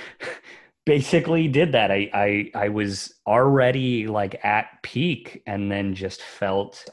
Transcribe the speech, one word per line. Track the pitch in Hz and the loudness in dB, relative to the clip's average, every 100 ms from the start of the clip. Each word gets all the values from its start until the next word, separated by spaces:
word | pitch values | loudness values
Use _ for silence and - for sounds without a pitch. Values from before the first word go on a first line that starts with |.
| - - - - - - - _ - | -20 -16 -14 -14 -18 -20 -20 _ 0
Basically | 147 131 170 165 165 160 | 2 4 0 2 2 2
did | 135 170 | 2 4
that. | 127 101 | 4 4
I, | 98 101 | 2 0
I, | 101 104 101 104 | 0 2 0 -2
I | - 104 | -4 -2
was | 104 104 95 - _ - | -2 -4 -4 -10 _ 0
already, | 113 135 139 127 131 127 120 110 | 4 4 4 4 2 0 -2 -2
like, | 107 98 - | -2 -4 -4
at | 104 107 - - | -2 0 -2 -10
peak | - 123 175 151 - - - | -8 -2 -2 -2 -8 -18 -10
and | 101 101 | -6 -4
then | 101 98 | -2 -4
just | 92 95 - | -4 -8 -10
felt | - - 98 98 101 - - | -16 -6 -2 -2 -2 -10 -10